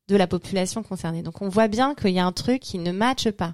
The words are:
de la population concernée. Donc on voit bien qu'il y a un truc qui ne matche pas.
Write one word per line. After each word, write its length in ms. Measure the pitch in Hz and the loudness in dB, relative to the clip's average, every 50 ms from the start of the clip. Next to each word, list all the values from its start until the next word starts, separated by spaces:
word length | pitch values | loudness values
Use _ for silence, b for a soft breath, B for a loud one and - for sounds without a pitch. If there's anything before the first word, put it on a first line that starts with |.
| _ - | _ 2
de 80 | 196 | 4
la 120 | 202 185 175 | 4 4 4
population 560 | - 175 - - 190 185 185 185 - 226 214 | 2 -4 -4 -2 -2 -2 -2 -2 -4 -6 -8
concernée. 400 | - 190 180 - 165 165 165 170 | -8 -8 -6 -6 -6 -6 -6 -6
Donc 180 | 160 170 - | -8 -10 -8
on 80 | 202 196 | -8 0
voit 180 | 180 208 220 214 | 2 4 4 4
bien 280 | 208 226 262 277 294 | 4 2 2 0 0
qu'il 160 | - - 196 | 0 0 0
y 80 | 185 185 | 2 4
a 60 | 180 | 2
un 60 | 180 | 2
truc 300 | 180 - - 240 254 262 | 0 -2 0 0 0 0
qui 160 | - - - 185 | -2 -6 -8 -6
ne 140 | 165 175 | -4 -4
matche 380 | 175 190 214 247 262 - - 233 | -2 0 0 0 0 0 0 -2
pas. 220 | 202 - 185 170 | -2 -2 -4 -6